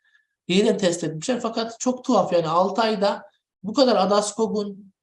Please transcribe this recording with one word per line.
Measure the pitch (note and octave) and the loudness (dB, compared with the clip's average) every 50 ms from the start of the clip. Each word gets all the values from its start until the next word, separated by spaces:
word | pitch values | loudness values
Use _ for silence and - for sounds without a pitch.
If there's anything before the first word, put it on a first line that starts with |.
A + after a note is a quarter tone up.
| _ _ _ _ _ _ _ _ _ - | _ _ _ _ _ _ _ _ _ 0
Yeniden | F3+ F#3+ G#3+ A3+ G3 - | 2 2 4 2 2 2
test | G3 F3 E3+ - - | 0 0 0 -2 -4
etmişler. | D#3 D#3+ D#3 - - B3 A#3+ | -6 -6 -6 -6 -4 -4 -4
Fakat | - A3+ A#3 B3 A3+ A3+ - - | -4 -6 -4 -6 -6 -6 -8 -4
çok | - B3+ B3 - - | -4 -4 -4 -2 -2
tuhaf | - B3 G3+ F#3 - F3+ | 0 2 2 2 2 0
yani | E3+ E3 D#3 | 0 0 2
altı | D#3+ F3 G3 G3+ G3 - | 2 2 2 2 2 0
ayda | A3+ A3 G#3+ F#3+ G3 G3+ - - - - _ _ _ _ _ _ - | 0 0 0 0 0 0 -2 -2 -8 -16 _ _ _ _ _ _ -12
bu | G3 A3 | -4 2
kadar | C#4+ C4+ B3+ A3 | 2 4 4 4
adaskopun, | G3 F#3+ F#3+ G3+ G#3 G#3 - - - A3 G3+ F#3+ G#3+ G3+ G3+ G3+ - - - _ _ | 2 2 2 2 2 0 0 -2 -2 -2 -2 -2 -4 -4 -6 -8 -14 -18 -20 _ _